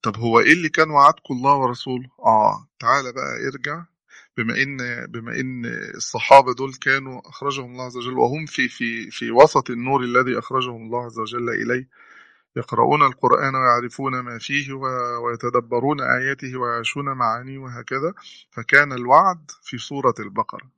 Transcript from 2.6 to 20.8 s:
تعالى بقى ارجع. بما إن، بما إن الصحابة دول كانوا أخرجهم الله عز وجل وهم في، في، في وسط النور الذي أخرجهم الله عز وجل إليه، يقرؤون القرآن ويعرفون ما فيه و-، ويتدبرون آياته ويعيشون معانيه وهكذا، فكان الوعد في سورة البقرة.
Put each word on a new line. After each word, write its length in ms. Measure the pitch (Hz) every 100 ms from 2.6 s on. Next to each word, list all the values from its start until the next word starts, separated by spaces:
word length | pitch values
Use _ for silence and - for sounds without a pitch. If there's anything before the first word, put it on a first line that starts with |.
| - _
تعالى 340 | 117 139 127
بقى 360 | 127 131 117 135
ارجع. 360 | 135 135 160 170 _ _ - _ -
بما 260 | 113 120
إن، 440 | 135 135 123 120 120
بما 340 | 117 117 117
إن 260 | 131 127 117 117 -
الصحابة 600 | - - 117 - 139 127
دول 200 | 123 135
كانوا 540 | 127 135 135 135 127 -
أخرجهم 440 | - 143 135 123
الله 120 | 123
عز 120 | 127 123
وجل 220 | 123 127
وهم 280 | 123 151 151
في، 220 | - 123
في، 420 | - 117 113 107
في 200 | - 117
وسط 400 | 117 156 147 127
النور 320 | 120 127 135
الذي 360 | 123 123 127 113
أخرجهم 440 | - 131 127 117
الله 220 | 110 120
عز 140 | 120 113
وجل 320 | 107 120 120
إليه، 380 | 104 113 127 127 _ - - _ _ _ -
يقرؤون 460 | - 113 120 147
القرآن 520 | 139 127 127 - 139
ويعرفون 680 | 135 127 120 120 - 135 127
ما 180 | 123 117
فيه 340 | - 143 135
و-، 520 | 135 131 127 123 120
ويتدبرون 760 | 120 117 123 123 117 120 135 147
آياته 560 | 127 123 131 139 131 127
ويعيشون 560 | 120 117 113 143 143
معانيه 460 | 131 120 117 127 135
وهكذا، 560 | 131 123 120 135 156 - - - _
فكان 420 | - 113 139 147
الوعد 580 | 127 123 147 190 175 147 -
في 160 | - 120
سورة 360 | - 139 131 117
البقرة. 520 | 104 98 107 95 131 _